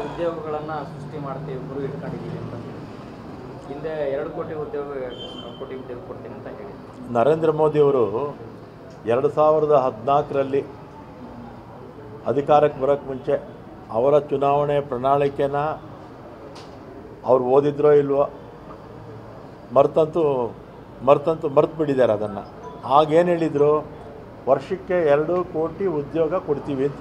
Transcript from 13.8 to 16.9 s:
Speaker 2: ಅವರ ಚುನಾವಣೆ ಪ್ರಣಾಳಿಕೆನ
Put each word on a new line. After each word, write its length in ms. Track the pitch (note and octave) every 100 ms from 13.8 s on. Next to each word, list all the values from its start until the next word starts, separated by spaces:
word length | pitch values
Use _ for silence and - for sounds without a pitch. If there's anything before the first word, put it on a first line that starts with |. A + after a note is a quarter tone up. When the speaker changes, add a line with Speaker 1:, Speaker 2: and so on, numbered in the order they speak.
| - A2
Speaker 2:
ಅವರ 180 | C3+ D3 C#3+
ಚುನಾವಣೆ 460 | C#3+ C#3+ C#3+ D3 C#3+ C#3+
ಪ್ರಣಾಳಿಕೆನ 680 | B2 C3 C#3+ C#3+ C#3+ C#3 C#3+ D3+ - - - - - - - - - - - -